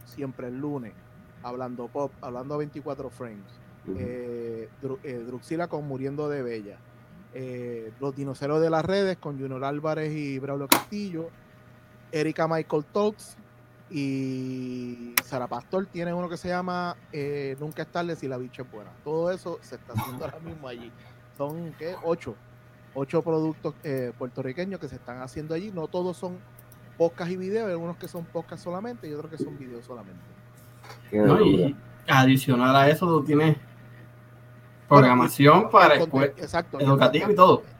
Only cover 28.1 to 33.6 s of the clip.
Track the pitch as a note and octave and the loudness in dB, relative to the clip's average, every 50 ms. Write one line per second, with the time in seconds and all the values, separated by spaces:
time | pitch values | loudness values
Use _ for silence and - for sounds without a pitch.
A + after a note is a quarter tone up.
28.1 | - F3 E3+ - - E3 E3 - E3+ E3 - F3+ F3 F#3 A3 A#3+ A#3+ A#3 F#3 D#3 | -12 -12 -12 -8 -8 -10 -8 -8 -14 -12 -10 -8 -8 -8 -8 -10 -12 -12 -12 -10
29.1 | D3 D3 D#3 D#3 D#3+ C#3+ C#3 D3 D3 C#3 C3 B2 A#2+ A#2 A#2+ B2+ B2 A2+ G2+ F#2+ | -10 -10 -10 -12 -10 -8 -8 -8 -8 -12 -14 -14 -16 -16 -14 -16 -16 -16 -16 -18
30.1 | F2+ E2+ - - - - - - - - - - - - - - - - - - | -20 -20 -20 -20 -20 -20 -20 -20 -20 -20 -20 -20 -20 -20 -20 -20 -20 -20 -10 -2
31.1 | G#2 G#2+ G#2+ - - - - - F#2+ F2+ F2 - - - - - - - - - | 2 4 6 6 8 8 8 6 6 6 4 2 0 -4 -12 -20 -20 -10 0 4
32.1 | C#3+ C3+ C3 C3 C3+ C3 - C3+ B2 A#2+ B2+ C3 C3+ C#3 C#3 D3 D#3 - F#3 E3+ | 6 8 8 8 6 4 4 2 2 4 4 6 6 8 6 6 6 4 2 2
33.1 | E3 D3+ C3+ D3+ D3 D3 D#3 D#3+ D3+ - | 2 2 2 2 4 4 6 4 4 2